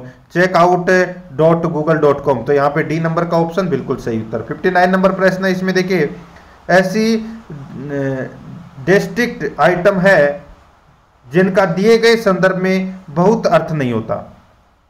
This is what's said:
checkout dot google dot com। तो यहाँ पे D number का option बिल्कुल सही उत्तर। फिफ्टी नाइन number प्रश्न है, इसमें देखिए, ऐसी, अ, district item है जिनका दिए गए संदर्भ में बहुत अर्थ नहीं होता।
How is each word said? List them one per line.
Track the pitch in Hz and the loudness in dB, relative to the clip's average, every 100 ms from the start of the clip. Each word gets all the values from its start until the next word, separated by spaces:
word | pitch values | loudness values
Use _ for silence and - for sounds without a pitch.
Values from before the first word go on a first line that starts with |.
| - - _ 170 | -10 -20 _ 0
checkout | 185 180 180 180 175 185 175 - - 135 | 2 4 4 2 2 2 2 -4 -10 2
dot | 160 170 170 | 2 4 0
google | 147 156 151 147 | -2 0 2 2
dot | 139 147 | 2 0
com। | 123 117 | -2 0
तो | |
यहाँ | 143 143 | 2 2
पे | 151 | 0
D | 143 160 | -2 -2
number | 165 165 170 | -2 -2 0
का | 170 | 0
option | 165 202 180 | 0 -2 -2
बिल्कुल | 131 120 127 | -4 -4 -6
सही | 123 113 | -4 -6
उत्तर। | 110 117 | -6 -8
फिफ्टी | - 147 185 | -8 -4 -2
नाइन | 180 185 | 2 2
number | 190 190 | 2 2
प्रश्न | 185 185 185 190 | 2 0 0 -2
है, | |
इसमें | 185 185 185 | -2 -2 -2
देखिए, | 180 180 143 - - - - - - | 0 0 -2 -4 -18 -20 -20 -12 0
ऐसी, | 175 185 214 220 220 | 2 2 0 0 0
अ, | - - - 147 139 120 143 143 135 131 127 - - - - - 131 | -4 -14 -16 -16 -14 -14 -8 -6 -4 -4 -8 -12 -18 -18 -18 -8 0
district | 196 - - 240 - 143 - | 0 0 -4 -4 -4 -8 0
item | 156 175 202 196 | 0 2 0 2
है | 190 180 143 143 - - _ _ _ _ _ _ 120 | 4 4 2 0 -12 -20 _ _ _ _ _ _ -4
जिनका | 151 190 190 190 | 0 2 2 0
दिए | 165 214 226 | 2 2 4
गए | 226 226 | 4 2
संदर्भ | 202 180 185 180 | 2 2 2 0
में | 185 190 185 - - | 0 0 -2 -10 -8
बहुत | 143 185 226 190 | 0 2 2 2
अर्थ | 165 156 | 2 0
नहीं | 156 127 | -2 -2
होता। | 113 110 101 - - _ _ _ _ - | -2 -4 -8 -10 -20 _ _ _ _ -20